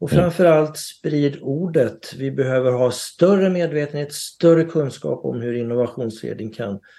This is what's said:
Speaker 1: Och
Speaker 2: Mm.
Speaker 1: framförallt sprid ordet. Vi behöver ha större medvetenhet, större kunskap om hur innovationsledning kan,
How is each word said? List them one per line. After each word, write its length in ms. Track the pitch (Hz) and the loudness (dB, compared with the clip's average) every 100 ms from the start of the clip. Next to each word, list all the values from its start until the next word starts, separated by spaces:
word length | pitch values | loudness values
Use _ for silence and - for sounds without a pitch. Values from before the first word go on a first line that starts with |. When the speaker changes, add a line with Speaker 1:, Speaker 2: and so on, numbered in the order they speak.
Speaker 1:
Och 120 | 135 | 0
Speaker 2:
Mm. 100 | 143 | 2
Speaker 1:
framförallt 540 | 175 165 175 156 151 - | 2 4 4 6 2 -4
sprid 600 | - - - 147 143 135 | -14 -10 -4 0 0 -2
ordet. 720 | 135 143 180 160 113 - - 135 | -6 -4 -2 0 0 -2 -14 -8
Vi 120 | 135 | -6
behöver 420 | 135 131 127 127 | -2 0 0 2
ha 180 | 123 127 | 2 0
större 600 | 117 - - 175 202 190 | -2 -8 2 4 4 2
medvetenhet, 600 | 180 165 147 147 147 147 | 0 0 -2 -4 -4 -8
större 520 | - - - 170 165 | -8 -14 2 6 6
kunskap 600 | 165 160 139 - 151 127 | 4 0 -2 -4 -6 -6
om 160 | 131 123 | -6 -6
hur 120 | 120 | -4
innovationsledning 960 | 120 117 120 117 131 117 101 120 107 107 | -4 -2 0 -2 -2 -8 -6 -10 -8 -10
kan, 300 | - 107 98 - | -8 -8 -8 -12